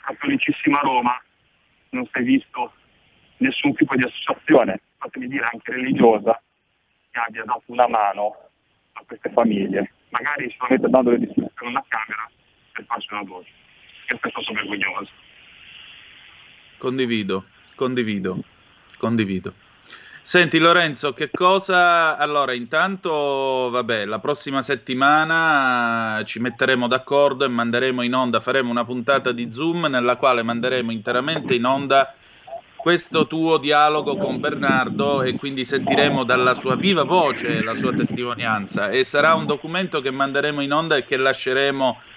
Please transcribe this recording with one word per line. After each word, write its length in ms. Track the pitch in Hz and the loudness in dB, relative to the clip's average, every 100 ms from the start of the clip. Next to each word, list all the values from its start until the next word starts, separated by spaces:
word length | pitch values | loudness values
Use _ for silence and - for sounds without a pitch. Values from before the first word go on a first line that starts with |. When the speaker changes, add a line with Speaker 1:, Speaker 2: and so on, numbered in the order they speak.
Speaker 1:
cattolicissima 760 | - - 285 - - - - 143 | -4 -6 -2 0 0 0 2 2
Roma 380 | 143 120 123 123 - _ _ _ _ _ _ | 2 2 0 -2 -6 _ _ _ _ _ _
non 140 | 127 120 | -8 -6
si 80 | 131 | -2
è 20 | |
visto 520 | 123 135 - 131 123 _ _ _ _ _ _ - | 2 2 0 -8 -10 _ _ _ _ _ _ -4
nessun 360 | 131 - 147 - | -2 0 -2 2
tipo 200 | 147 127 | 0 0
di 80 | |
associazione, 800 | 127 - - - - 139 110 - _ _ | -2 -4 -6 -6 2 4 4 -2 _ _
fatemi 300 | - 131 127 | -14 -12 -8
dire 200 | 135 117 | -4 -4
anche 200 | 117 - | -6 -8
religiosa, 720 | 127 131 135 120 107 107 110 - _ _ _ _ _ _ | -6 -2 4 6 6 2 0 -4 _ _ _ _ _ _
che 80 | 123 | -6
abbia 260 | 113 113 110 | -6 -6 -6
dato 180 | 120 - | -8 -2
una 200 | 120 120 | 2 2
mano 480 | 113 101 98 104 - - _ _ _ _ | 4 0 0 -4 -6 -16 _ _ _ _
a 100 | 110 - | -20 -18
queste 240 | 117 113 | -12 -2
famiglie, 600 | 113 117 101 98 95 104 _ _ | 2 2 2 -2 -2 -4 _ _
magari 440 | 117 143 147 123 - | -8 -6 -6 -8 -6
solamente 320 | 123 131 120 | 0 2 4
dando 220 | 127 120 | 4 4
le 80 | 120 | 2
disposizioni 520 | 120 - - - 120 | 0 -2 -4 -8 -8
alla 140 | 123 - | -8 -4
Camera 420 | 117 110 110 113 _ _ _ _ | -6 -6 -10 -12 _ _ _ _
per 120 | 107 104 | -18 -8
farci 220 | 107 - | -8 -8
una 100 | 104 | -10
doccia. 280 | 95 92 - _ _ _ - - - | -10 -14 -20 _ _ _ -20 -14 -8
Questo 200 | 120 120 | -6 -6
è 20 | |
stato 220 | 117 107 | -8 -8
vergognoso. 580 | 107 101 101 98 98 101 - _ _ - - - - - - - - - - - - _ - | -8 -8 -6 -6 -8 -10 -16 _ _ -20 -20 -20 -20 -20 -20 -20 -20 -20 -20 -20 -20 _ -10
Speaker 2:
Condivido, 680 | 135 131 123 113 98 95 - _ _ - | -4 -2 0 -2 -2 -4 -6 _ _ -6
condivido, 680 | 131 127 110 101 92 92 - _ _ _ _ - | -4 -2 -2 -2 -4 -6 -10 _ _ _ _ -6
condivido. 560 | 117 117 98 92 92 - _ _ _ - - - | -2 0 0 -4 -8 -14 _ _ _ -20 -20 -20
Senti 380 | - 180 165 160 | 2 4 4 4
Lorenzo, 540 | 165 175 160 131 147 | 6 4 2 -2 -6
che 160 | - 151 | -4 -6
cosa... 840 | - 180 190 190 180 175 170 160 143 | 0 2 2 2 4 4 4 2 2
Allora 360 | 147 147 135 | 0 0 0
intanto, 1160 | 123 117 156 185 190 180 151 143 135 135 131 123 | -2 -2 0 0 -2 -4 -2 0 0 0 0 0
vabbè, 340 | 123 117 110 101 | -2 -2 -2 -2
la 140 | 107 | -4
prossima 420 | 143 143 143 135 | -4 -4 -4 -4
settimana 1600 | 127 135 - 127 139 151 160 165 160 143 131 123 117 117 113 107 104 | -2 -4 -4 0 4 4 2 2 2 2 2 0 0 -2 -2 -4 -6
ci 140 | 113 | -6
metteremo 480 | 123 120 131 127 120 | -6 0 2 2 2
d'accordo 580 | 127 - 143 143 131 135 | 0 2 4 4 2 0
e 20 | |
manderemo 540 | 120 117 120 131 127 | 0 0 0 0 0
in 120 | 120 | 0
onda, 280 | 131 123 117 | 0 0 0
faremo 280 | 123 135 123 | 0 0 0
una 140 | 120 | -2
puntata 480 | 113 127 117 139 127 | -2 -2 0 2 2
di 200 | 120 117 | -4 -6
Zoom 340 | 113 165 175 160 | -4 -2 -2 0
nella 320 | 127 123 120 | 2 2 2
quale 260 | 139 123 | 2 2
manderemo 480 | 113 117 127 127 113 | 0 -2 0 0 -2
interamente 640 | 113 107 123 143 160 127 123 | -4 -2 -2 -2 -4 -2 0
in 100 | 123 | 0
onda 480 | 139 139 135 135 - _ - - - - - | 0 2 4 2 -2 _ -20 -18 -18 -16 -4
questo 500 | 165 170 - 160 151 | 0 0 0 0 0
tuo 320 | 160 165 156 | 0 2 2
dialogo 600 | 143 147 151 151 143 139 | 4 4 4 2 -2 -2
con 220 | 143 135 | -4 -2
Bernardo 800 | 143 131 139 131 127 117 143 139 | -4 -2 0 0 0 0 0 0
e 140 | 127 - | 0 -4
quindi 300 | 143 131 127 | -6 -6 -4
sentiremo 580 | 139 135 135 143 139 | -2 0 2 2 2
dalla 300 | 123 127 127 | 2 2 2
sua 220 | 123 131 127 | 2 0 0
viva 280 | 190 170 | 2 2
voce 600 | 135 180 147 120 120 113 | 2 2 2 0 -2 -2
la 100 | 110 | -4
sua 200 | - 127 | -2 -2
testimonianza 1000 | 120 123 123 123 117 117 107 98 104 101 | 0 -2 -4 -6 -4 -2 -2 -2 -4 0
e 120 | 127 | 0
sarà 300 | 127 147 156 | 2 2 4
un 120 | 160 147 | 2 0
documento 540 | 147 156 180 180 156 | -4 -4 -4 -4 -4
che 100 | 131 | -4
manderemo 500 | 135 139 139 147 147 | -2 -2 0 -2 -2
in 100 | 139 | -2
onda 240 | 147 160 143 | 0 2 0
e 80 | - | 0
che 120 | 131 | 0
lasceremo 840 | 135 - 135 131 139 135 131 117 - | 2 0 0 0 0 0 -2 -2 -10